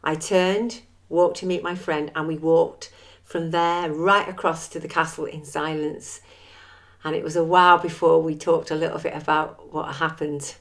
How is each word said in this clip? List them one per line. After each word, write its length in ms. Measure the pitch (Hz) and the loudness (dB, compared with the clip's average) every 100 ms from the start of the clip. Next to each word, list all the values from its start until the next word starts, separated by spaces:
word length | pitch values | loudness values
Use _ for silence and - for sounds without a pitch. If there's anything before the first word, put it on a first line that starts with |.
I 120 | 151 160 | -2 -4
turned, 640 | - 190 185 202 233 - _ _ _ | 0 2 2 0 -2 -8 _ _ _
walked 300 | 165 175 175 | 2 2 0
to 80 | 185 | -4
meet 160 | 175 | -4
my 120 | 175 | -4
friend, 360 | 180 180 151 151 | -6 -4 -4 -4
and 120 | 160 156 | -4 -4
we 100 | 156 | -2
walked 560 | 160 165 - - - - - - | 4 4 4 -4 -20 -20 -20 -20
from 280 | _ 165 165 | _ -6 -2
there 400 | 170 170 175 170 | 0 0 0 -2
right 360 | 151 175 202 - | -2 4 4 2
across 400 | 185 180 160 - | -4 -4 -4 -8
to 120 | 165 | -12
the 80 | - | -6
castle 360 | 170 160 - | -2 -2 -4
in 200 | 156 156 | -8 -10
silence. 760 | 151 156 151 156 151 - - - _ - - - - - _ _ | -8 -6 -4 -4 -4 -6 -14 -18 _ -20 -20 -20 -20 -20 _ _
And 100 | 156 | -6
it 80 | 160 | -4
was 140 | 160 170 | -2 0
a 80 | |
while 340 | 165 180 180 175 | 4 6 8 6
before 420 | 175 160 170 165 | 4 0 4 4
we 140 | 160 | 2
talked 360 | 151 175 165 - | -4 0 0 0
a 40 | |
little 240 | 156 160 160 | -2 -2 -4
bit 160 | 160 | -6
about 580 | 156 156 156 156 - - | -6 0 0 0 -8 -10
what 240 | 156 - 139 | -8 -8 -4
happened. 600 | 160 160 151 147 143 - | -4 -2 -6 -6 -10 -16